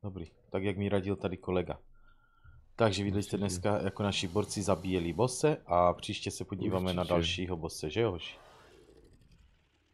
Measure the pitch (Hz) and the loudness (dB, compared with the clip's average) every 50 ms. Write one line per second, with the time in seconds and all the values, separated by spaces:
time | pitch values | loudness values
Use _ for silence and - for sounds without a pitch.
0 | - 104 95 92 82 - - - _ - - 98 95 104 95 92 101 101 101 101 | -10 -10 -8 -10 -12 -12 -14 -20 _ -4 -4 -2 0 0 -2 0 0 2 2 0
1 | 90 98 98 - - 95 87 90 - - 90 92 87 80 76 - - - - - | 2 0 -2 -2 -2 -4 -4 -4 -4 0 0 0 0 0 -6 -10 -10 -20 -20 -20
2 | - - - _ _ _ _ _ _ - - - - - - - 113 113 101 95 | -20 -20 -20 _ _ _ _ _ _ -20 -20 -20 -20 -20 0 4 4 4 4 2
3 | 101 101 95 104 101 - - 98 101 98 92 90 90 104 104 95 69 98 - - | 0 2 0 0 -2 0 -2 0 0 0 -2 0 2 2 2 2 0 -2 -2 0
4 | 107 101 95 - - 90 85 104 101 - - 110 98 92 95 85 90 95 92 90 | 0 0 0 0 -2 0 0 0 0 0 -2 -4 0 0 0 0 2 0 0 0
5 | 85 85 82 85 113 127 127 - - 151 151 - - - 85 87 90 87 85 - | 0 0 2 2 2 0 2 2 2 2 2 0 -2 2 4 6 6 6 4 2
6 | - - 101 - - 101 - - 92 - 107 92 92 107 98 92 90 92 90 90 | -4 -6 -6 -6 -6 -6 -6 -6 -8 -8 -6 -4 -2 0 0 0 0 0 0 0
7 | 90 82 87 87 82 82 87 92 92 90 92 82 78 80 - - - 78 73 104 | 2 2 4 4 4 2 0 -2 -2 -4 -4 -4 -4 -8 -8 -6 -6 -4 0 2
8 | 117 110 90 85 - - - - - - - - - - - - - - - - | 2 2 0 -2 -8 -12 -14 -16 -20 -20 -20 -20 -20 -20 -20 -20 -20 -20 -20 -20
9 | - - - - - _ - - - _ _ _ _ _ _ _ _ _ | -20 -20 -20 -20 -20 _ -20 -20 -20 _ _ _ _ _ _ _ _ _